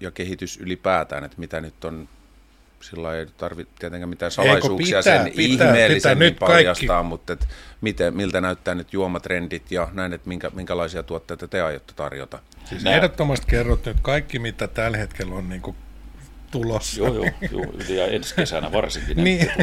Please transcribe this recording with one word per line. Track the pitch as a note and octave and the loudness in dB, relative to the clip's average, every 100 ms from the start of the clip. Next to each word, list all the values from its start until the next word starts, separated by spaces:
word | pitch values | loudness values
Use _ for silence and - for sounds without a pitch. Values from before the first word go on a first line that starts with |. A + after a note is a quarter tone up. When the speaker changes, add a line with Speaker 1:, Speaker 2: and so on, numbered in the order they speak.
Speaker 1:
ja | F2+ | -12
kehitys | - F2+ F2+ F2+ - | -8 -8 -8 -10 -10
ylipäätään, | F#2 F#2 F#2+ F#2 D2+ C#2+ | -8 -4 2 2 0 -6
että | - - | -10 -12
mitä | E2 D#2+ | -10 -8
nyt | D#2+ - | -10 -10
on, | E2 D#2+ D2+ - - - - _ _ _ | -12 -10 -14 -20 -20 -20 -20 _ _ _
sillä | - E2+ E2 D#2+ | -18 -10 -8 -6
ei | D#2+ - | -8 -8
tarvi | F2 E2+ - - | -10 -10 -14 -12
tietenkään | E2+ F2 F2 | -10 -8 -10
mitään | E2+ F2 | -6 -4
Speaker 2:
Ei, | - | 4
kun | C3 | 6
Speaker 1:
salaisuuksia | E3 C#3 F#2 F2 G2 | 6 4 2 2 4
Speaker 2:
pitää, | |
Speaker 1:
sen | C3+ D3 A2 | 6 6 4
Speaker 2:
pitää, | - D3+ | 2 2
pitää | B2+ D#3+ | 6 6
Speaker 1:
ihmeellisemmin | A#2 A2 D#3 D3 C3+ | 8 6 6 4 6
Speaker 2:
nyt | E3+ E3+ | 4 4
kaikki. | - | 6
Speaker 1:
paljastaa, | E3+ F2+ F2 - F2 | 6 6 4 2 2
mut | E2+ E2 - | 0 -4 -6
et | E2+ - - - - | -4 -4 -6 -18 -6
miten, | A2 G2 F2 E2+ | -4 0 0 0
miltä | G2 F#2 | -2 0
näyttää | F2+ F2+ - | -2 -2 -4
nyt | F2+ E2+ | -6 -4
juomatrendit | G2 F#2 F2 F#2+ F2+ E2+ E2+ - | -4 -2 -2 -4 -4 -4 -8 -6
ja | F2+ E2 | -4 -4
näin, | F#2+ F#2 | -4 -6
et | E2+ - | -6 -8
minkä, | F2+ E2 | -8 -8
minkälaisia | - F2+ F2+ E2 E2+ | -8 -6 -4 -4 -6
tuotteita | D#2+ E2 - E2+ D#2+ | -8 -10 -10 -12 -6
te | G2 | -4
aiotte | E2 C#2+ - - | -2 -4 -10 -10
tarjota? | C#2+ C2+ C2 - - - | -10 -10 -12 -16 -18 -20
Speaker 2:
Siis | - F#2 | -14 -6
Speaker 3:
Nää | F#2+ D#3 | 2 2
Speaker 2:
ehdottomasti | F3+ - D3 C3 - | 2 0 0 0 2
kerrot | A#2 A#2+ A2+ A#2+ | 2 2 0 0
nyt | G#2+ | 0
kaikki, | - C#3+ D3 B2 | 2 0 -2 -4
mitä | A#2 G#2 G#2+ | -6 -4 -6
tällä | - A2+ G#2+ | -2 -2 -2
hetkellä | F#2+ - F#2 | -4 -6 -6
on | F#2 F2+ | -6 -6
niinku | F#2 F2+ - - - - - - - - | -8 -10 -12 -16 -20 -20 -20 -20 -20 -10
tulossa. | C3 A2+ A2 - G#2+ | -4 -2 -2 -2 0
Speaker 3:
Joo, | A2+ | 0
joo, | A2+ F#2 - G3 | 2 0 -2 -4
joo. | G2+ F2+ - - | -4 -6 -6 -4
Ja | F#2 F#2 | 0 2
ensi | G#2+ - | 0 -2
kesänä | - E3 D#2+ D2+ | -2 0 0 0
varsinkin, | G2 - - - D3+ | 0 0 -2 -2 2
Speaker 2:
<laughs> | |
Niin. | F3+ F3+ | 4 4
Speaker 3:
että | E3+ - | 2 2